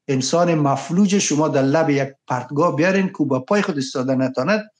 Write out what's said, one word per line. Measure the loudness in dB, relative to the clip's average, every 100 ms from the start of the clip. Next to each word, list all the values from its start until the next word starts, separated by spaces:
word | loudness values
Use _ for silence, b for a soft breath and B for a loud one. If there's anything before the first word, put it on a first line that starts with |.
| -4
انسان | -2 0 2 2
مفلوج | 2 0 -2 0 2 2 2
شما | 0 0 0
در | 2
لب | 2 2 2
یک | 0 -2 -8 -6
پرتگاه | -6 -4 0 0 2
بیارین | 2 2 0
که | -2
با | -2 -2
پای | 0 0
خود | 0 -4
ایستاده | -4 -4 -2
نتاند | 0 -2 -2 -2 -2 -4